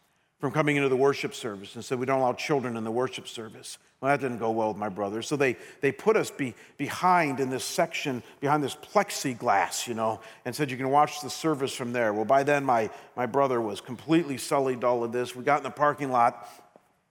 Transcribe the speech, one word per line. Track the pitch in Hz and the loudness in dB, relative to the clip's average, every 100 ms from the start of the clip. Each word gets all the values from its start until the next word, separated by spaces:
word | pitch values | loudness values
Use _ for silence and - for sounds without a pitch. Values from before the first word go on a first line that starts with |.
| _ _ _ _ | _ _ _ _
from | 139 | -2
coming | 151 147 | 0 2
into | 143 139 | 2 2
the | 127 | 4
worship | 139 139 147 | 4 2 -4
service | - 120 101 98 117 | -8 -8 -10 -12 -14
and | |
said, | 107 127 | -6 -4
"We | 131 | 0
don't | 135 | 2
allow | 127 | 2
children | 120 - 143 123 117 | 0 0 0 0 -4
in | |
the | 110 | -4
worship | 117 127 127 - | -2 -2 -4 -12
service." | - 110 113 - - _ _ | -12 -14 -14 -16 -18 _ _
Well, | 131 | -2
that | 143 | 0
didn't | 131 117 | -2 -2
go | 113 | -2
well | 113 110 | 0 0
with | 101 | -2
my | 104 | -6
brother. | 95 101 110 | -4 -4 -4
So | 110 143 | -2 0
they, | 135 - - - | 0 0 -8 -4
they | 135 | -2
put | - 208 214 | 0 2 2
us | 147 | 0
be-, | - 131 - - - | -4 -6 -8 -16 -8
behind | 139 - 180 180 151 131 | -8 0 4 4 4 0
in | 131 | -2
this | 131 | -2
section, | - - 135 - 147 123 - - | -4 -2 -2 -2 -4 -4 -8 -4
behind | 143 151 | 0 2
this | 131 - | 0 -6
plexiglass, | - 208 196 - 143 117 120 98 87 - - | -2 0 0 -2 -4 -2 2 4 2 -2 -4
you | |
know, | 110 110 107 - - | -2 0 -2 -8 -12
and | 123 | -8
said, | 120 147 | -4 -4
"You | 127 | -2
can | 131 | 2
watch | 143 147 - | 4 4 0
the | 131 | -10
service | - 160 143 131 | -4 -2 0 -2
from | - 120 | -4 -2
there." | 123 110 | 0 2
Well, | 104 107 | 2 4
by | 139 | 4
then, | 139 143 | 4 2
my, | 135 120 107 - - - | 4 2 0 -6 -12 -4
my | |
brother | 123 135 139 120 | -2 2 2 2
was | 110 98 | -2 -4
completely | - 110 139 165 143 127 | -10 -10 0 2 2 -4
sullied | - 147 135 123 | 0 0 2 2
to | 123 | 2
all | 123 | 2
of | 117 | 0
this. | 123 123 | -2 -4
We | 127 | -4
got | 123 147 | 0 0
in | |
the | 135 | 0
parking | - 147 139 139 | 2 2 2 0
lot, | 127 120 - - - - - _ _ _ | 4 4 2 -8 -20 -20 -20 _ _ _